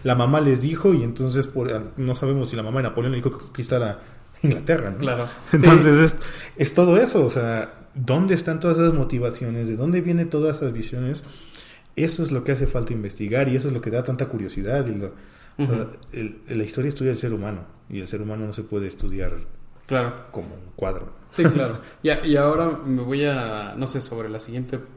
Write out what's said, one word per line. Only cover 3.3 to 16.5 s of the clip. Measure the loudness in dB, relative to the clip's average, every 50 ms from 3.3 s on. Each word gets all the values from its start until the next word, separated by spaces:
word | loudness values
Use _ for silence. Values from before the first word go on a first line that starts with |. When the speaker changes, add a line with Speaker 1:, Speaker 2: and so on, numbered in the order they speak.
Speaker 1:
que | -2 -2 -14
conquistara | -12 -8 -8 -4 -2 0 0 0 -2 -4 -8 -12 -20 -20 -20 -20 -20 -8 0
Inglaterra, | 2 2 2 2 0 0 0 0 0 -4
¿no? | -4 -4
Speaker 2:
Claro. | -2 -2 -2 -2 -4 -6 -10 -16 -2 2
Speaker 1:
Entonces, | 4 8 10 10 10 10 10 8 8 8 8 6
Speaker 2:
Sí. | 4 0 -4 -8 -8 -10 -14 -16 -2
Speaker 1:
es, | -2 -2 2
es | 4
todo | 4 6 8 8 6
eso, | 6 4 4 2 2
o | 2
sea, | 2 0 -2 0 -2 -2 -4 -6 -12 -20 -20 -14 -8
¿dónde | -6 0 0 2 2 4 2 2
están | 0 0 -2 -4 0
todas | 2 2 4
esas | 4 4 4
motivaciones? | 4 4 2 2 0 0 -2 -2 -2 -4 -6 -4 -4 -2 -2 -2
¿De | -2
dónde | -2 0 0 0 0
vienen | 0 2 0 0 0 0
todas | 0 0 0 0 0
esas | 0 -4 -4 -4
visiones? | -4 -6 -6 -4 -4 -4 -4 -4 -6 -10 -16 -18 -20 -18 -18 -18 -20 -20 -20 -20 -20 _ -12 -4
Eso | -2 -2 -2 0 -2
es | -2 -2
lo | -2 -2 0
que | -2
hace | 0 2 2
falta | 0 2 0 -2 -2
investigar, | -4 -4 -6 -8 -6 -6 -4 0 2 2 2 2
y | 2
eso | 0 0 -2
es | -4
lo | -2
que | -4 -2
da | -2 -2
tanta | -2 -2 -2 -2 -4
curiosidad, | -4 -4 -6 -6 -6 -6 -6 -4 -2 0 0 0
y | -2 -4
lo, | -4 -6 -8 -10 -14 -20 -20 -20 -20 -20 -18 -6 -4
Speaker 2:
Ujú. | -2 0
Speaker 1:
o | 0
sea, | -2 -4 -8 -12 -18 -18 -12
el, | -10 -8 -8 -8 -10 -14 -12
la | -6